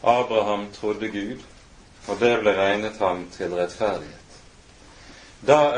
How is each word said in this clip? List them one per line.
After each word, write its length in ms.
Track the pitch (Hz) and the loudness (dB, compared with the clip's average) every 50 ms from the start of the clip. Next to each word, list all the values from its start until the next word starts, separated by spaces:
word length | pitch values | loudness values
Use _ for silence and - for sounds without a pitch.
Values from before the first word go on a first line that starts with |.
| - | 4
Abraham 600 | 117 120 123 120 107 113 110 101 104 104 101 104 101 - | 4 2 2 2 2 0 0 2 2 -2 -4 -4 -10 -12
trodde 320 | - - 107 107 101 110 107 | -6 -4 -4 -4 -4 -6 -6
Gud, 300 | 98 101 98 110 127 127 - - - - - - - - - - - - - | -6 -6 -6 -6 -10 -12 -14 -20 -20 -20 -20 -20 -20 -20 -20 -20 -20 -16 -8
og 140 | - 101 95 | -8 -2 2
det 160 | 117 120 120 113 | 2 2 2 4
ble 100 | 107 104 95 | 2 2 2
regnet 460 | 95 98 98 101 104 107 107 107 - | 2 2 2 0 0 -2 -6 -4 -2
ham 220 | 104 92 90 90 87 90 - | -2 0 0 -2 -8 -12 -10
til 220 | - 95 87 87 | -8 -6 -4 -2
rettferdighet. 760 | 87 90 87 - - 113 104 95 76 76 76 87 - - - - - - - - - - - - - - - - - - - - - - - - - | -2 -2 -4 -2 -4 -2 -2 -2 -4 -8 -12 -18 -20 -20 -20 -20 -20 -20 -20 -20 -20 -20 -20 -20 -20 -20 -20 -20 -20 -20 -20 -20 -20 -20 -20 -20 -6
Da 300 | - 127 143 151 147 147 127 | 4 4 6 6 6 4 2